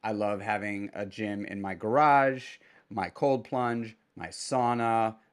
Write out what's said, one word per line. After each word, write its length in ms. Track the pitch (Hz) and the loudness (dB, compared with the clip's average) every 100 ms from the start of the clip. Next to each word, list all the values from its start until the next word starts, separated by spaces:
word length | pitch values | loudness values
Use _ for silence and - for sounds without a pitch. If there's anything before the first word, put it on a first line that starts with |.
I 80 | 110 | -4
love 300 | 104 104 104 | -2 0 -2
having 500 | 104 104 104 101 101 | -2 -2 -2 -6 -6
a 120 | - 104 | -8 -8
gym 400 | 104 107 101 - | -6 -6 -6 -6
in 160 | 101 | -6
my 140 | 98 87 | -6 -4
garage, 800 | 110 135 147 139 135 131 - - - - - | 2 4 6 6 4 0 -8 -18 -20 -20 -10
my 200 | 110 90 | -6 -6
cold 340 | - 143 131 | 0 0 0
plunge, 520 | 107 127 120 117 110 - _ - | -2 -2 0 -2 -6 -14 _ -14
my 120 | 85 | -12
sauna, 880 | - - 131 120 120 117 113 113 110 _ | -10 -2 2 2 2 2 2 2 -2 _